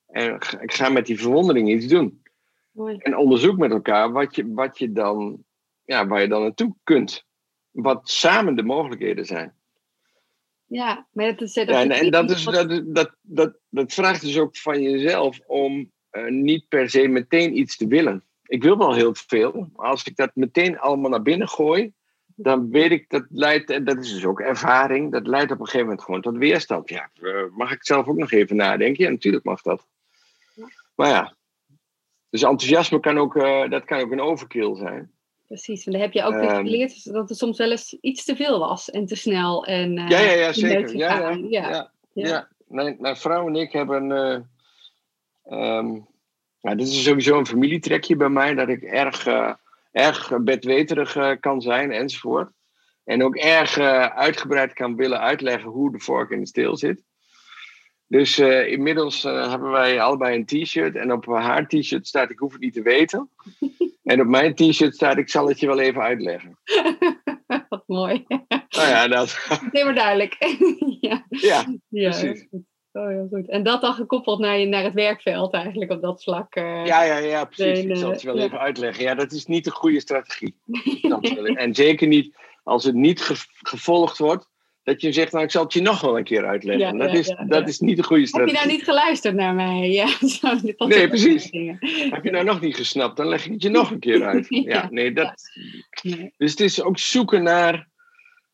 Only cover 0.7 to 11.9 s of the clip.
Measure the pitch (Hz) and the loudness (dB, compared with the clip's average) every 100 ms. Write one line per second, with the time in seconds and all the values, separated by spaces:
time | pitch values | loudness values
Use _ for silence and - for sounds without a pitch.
0.7 | - 135 131 110 107 117 143 185 131 107 | 0 2 2 0 -2 2 2 4 4 4
1.7 | 113 123 170 120 - _ _ _ _ _ | 2 4 2 2 -4 _ _ _ _ _
2.7 | 220 220 202 - - 139 123 170 190 139 | -12 -10 -6 -4 2 4 6 4 4 2
3.7 | 107 - 104 113 127 143 - 113 110 131 | 0 0 2 2 0 -4 -4 -6 -4 -6
4.7 | - 123 104 104 104 104 - _ _ _ | -4 -4 -2 -2 -2 -6 -10 _ _ _
5.7 | _ - 127 98 104 101 107 107 - 233 | _ -4 -2 0 2 2 2 0 -2 -4
6.7 | - - 147 101 - _ _ _ _ _ | -2 2 2 2 -8 _ _ _ _ _
7.7 | - 123 131 - - 165 196 190 120 110 | -4 -2 -2 -2 0 4 4 2 0 -2
8.7 | 139 143 110 98 92 - 87 80 _ _ | -2 -4 -4 -4 -4 -6 -8 -10 _ _
9.7 | _ _ _ _ _ _ _ _ _ - | _ _ _ _ _ _ _ _ _ -12
10.7 | 240 240 202 - 214 220 220 220 - 214 | -6 -4 -6 -8 -4 -2 -2 -4 -2 2
11.7 | 127 131 | 2 2